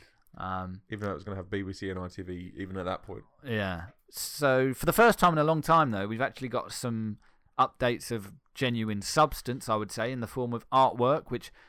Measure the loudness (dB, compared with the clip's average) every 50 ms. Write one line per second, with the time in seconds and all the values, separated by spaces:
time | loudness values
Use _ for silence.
0 | -20 _ _ _ _ _ -14 -10 -8 -6 -6 -6 -6 -8 -10 -14 -12 -10 -8 -6
1 | -4 -6 -6 -6 -8 -8 -8 -8 -6 -4 -4 -4 -4 -4 -6 -6 -6 -6 -6 -6
2 | -8 -8 -10 -10 -10 -8 -8 -10 -10 -10 -10 -10 -8 -8 -6 -6 -4 -4 -4 -6
3 | -8 -12 -14 -14 -14 _ _ _ -8 -4 -2 -2 -2 -2 -4 -6 -8 -12 -18 _
4 | _ _ -12 -10 -10 -10 -4 0 2 4 4 4 4 2 0 0 0 2 6 8
5 | 8 8 8 6 4 4 6 4 4 2 2 2 2 4 4 4 4 4 0 -2
6 | -2 -4 -2 -2 -2 -2 -4 -6 -8 -4 -4 -4 -4 -6 -8 -6 -4 -4 -2 -2
7 | -4 -4 -6 -8 -12 -20 _ _ _ _ _ 0 0 0 2 0 0 0 0 -2
8 | -4 -6 -6 -6 -8 -10 -18 -20 _ _ _ -2 -2 0 0 0 -2 -2 -2 -4
9 | -4 0 4 4 4 4 4 -2 -6 -6 -6 -6 -2 -2 0 0 -2 -4 -4 -4
10 | -4 -4 -4 -4 -6 -6 -4 -4 -4 -4 -4 -6 -4 2 4 6 6 6 4 4
11 | 4 4 4 2 0 -4 -8 -8 -8 -12 -18 -20 -20